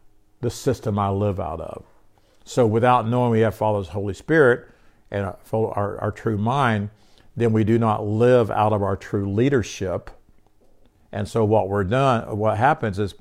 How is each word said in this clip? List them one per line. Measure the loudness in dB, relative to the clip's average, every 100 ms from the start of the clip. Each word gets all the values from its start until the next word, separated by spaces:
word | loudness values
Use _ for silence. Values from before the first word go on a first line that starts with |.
| -20 _ _ _
the | -8
system | -4 -4 -2 -2 -2
I | 0
live | 0 -2 -2
out | -6 -8
of. | -12 -14 -18 _ _ _ _ _
So | -6 0 2
without | 4 4 2 2
knowing | 0 2
we | 2
have | 2
Father's | 0 -2 -2 -4
Holy | -6 -6
Spirit | -6 0 4 6 4 -2 _ _ _ -10
and | -6 -6
our, | -8 -6
our, | -2 -2 -2 -4 -4
our | -6
true | -4 -4 -2
mind, | -2 0 0 0 -4 -10 _ -20 -14 -2
then | 2
we | 2
do | 4 2
not | 2 0
live | -2 2 4 4 2
out | 2 2
of | 2
our | 0 -4
true | -4 -4 -2
leadership. | 0 2 0 -2 -6 -6 -6 -10 -20 _ _ _ _ _ _ _ _ _
And | -8 -4
so | 0
what | 2 2 0
we're | -2
done, | 0 0 2 0 -2 -4
what | -2 2
happens | 2 0 -2 -4
is | -6 -8